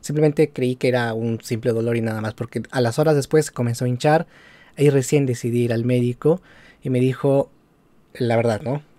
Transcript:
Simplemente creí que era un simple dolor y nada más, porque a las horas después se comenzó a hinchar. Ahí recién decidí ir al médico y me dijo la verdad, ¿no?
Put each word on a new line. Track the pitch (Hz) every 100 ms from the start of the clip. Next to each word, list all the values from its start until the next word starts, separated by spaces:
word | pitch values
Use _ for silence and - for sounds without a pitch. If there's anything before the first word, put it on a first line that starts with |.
Simplemente | - 151 151 147 151
creí | - 127
que | 127 135
era | 123 120
un | 110 117 113
simple | - 117 123
dolor | 113 117 117
y |
nada | 113 110
más, | 107
porque | - 117 120 113
a | 135
las | 120 117
horas | 156
después | 151 131 156 147
se |
comenzó | - 120 117
a | 123
hinchar. | 123 151 156 170 - - - - -
Ahí | 147
recién | 139 131 147
decidí | 139 117 120 120
ir | 120
al | 117
médico | 120 123 123 120 147 180 _ - - _
y | 139
me | 127
dijo | 131 127 143 139 - _ _ _ _ _ _
la | - 120
verdad, | 117 117 107
¿no? | - 143 -